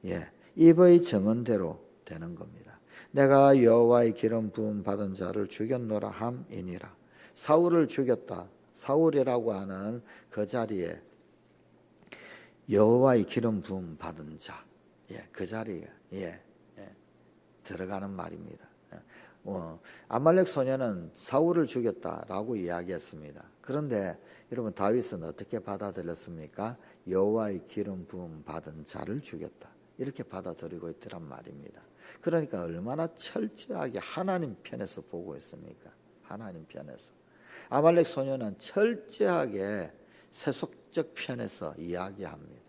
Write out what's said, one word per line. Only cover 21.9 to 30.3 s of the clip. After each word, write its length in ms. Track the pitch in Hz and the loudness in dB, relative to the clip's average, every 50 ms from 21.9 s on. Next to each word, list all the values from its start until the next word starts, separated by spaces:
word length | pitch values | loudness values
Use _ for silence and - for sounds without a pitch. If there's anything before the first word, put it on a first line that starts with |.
| 95 - - 85 80 80 78 - 92 98 107 117 120 | -4 -4 -8 -8 -8 -8 -8 -8 -6 -6 -4 -4 -4
이야기했습니다. 920 | 104 90 85 87 85 87 90 92 80 - - - 78 76 73 73 - - - _ _ | -4 -4 -4 -4 -4 -4 -6 -8 -8 -8 -12 -14 -14 -16 -16 -18 -20 -20 -20 _ _
그런데 580 | - - 131 147 151 139 120 104 98 90 80 - - - - - _ _ | -10 -8 -6 -6 -4 -2 -2 -2 -2 -4 -6 -10 -16 -20 -20 -20 _ _
여러분, 220 | 120 123 117 107 92 | -8 -6 -6 -6 -4
다윗은 500 | - 98 101 113 123 117 - 107 87 80 | 0 2 2 2 2 0 -2 -8 -8 -10
어떻게 360 | 80 80 - 101 _ - 110 | -10 -10 -12 -10 _ -8 -8
받아들였습니까? 1160 | - - 101 98 104 101 90 95 85 85 85 - - - 87 80 78 76 _ - 101 113 123 - - - - _ _ | -6 -6 -8 -6 -6 -8 -8 -8 -8 -8 -8 -10 -10 -14 -14 -14 -14 -14 _ -8 -6 -6 -8 -10 -18 -20 -20 _ _
"여호와의 580 | 90 90 95 98 104 107 113 107 104 98 87 - | -2 2 2 4 4 2 0 0 -2 -4 -6 -10
기름 400 | - - 107 101 101 95 92 85 | -8 -6 -6 -6 -6 -6 -10 -12
부음 380 | - - 92 90 82 80 78 71 | -12 -12 -12 -12 -12 -14 -14 -14
받은 400 | - 76 82 - 78 78 78 73 | -12 -12 -10 -10 -12 -14 -14 -14
자를 380 | - - - - 87 110 147 | -12 -10 -10 -6 -6 -6 -8
죽였다." 480 | 147 - - 78 80 - - _ - - - _ _ _ _ | -8 -10 -12 -12 -12 -12 -14 _ -20 -20 -20 _ _ _ _
이렇게 260 | - 127 139 - - 120 | -8 -8 -8 -8 -10 -12
받아들이고 680 | - | -10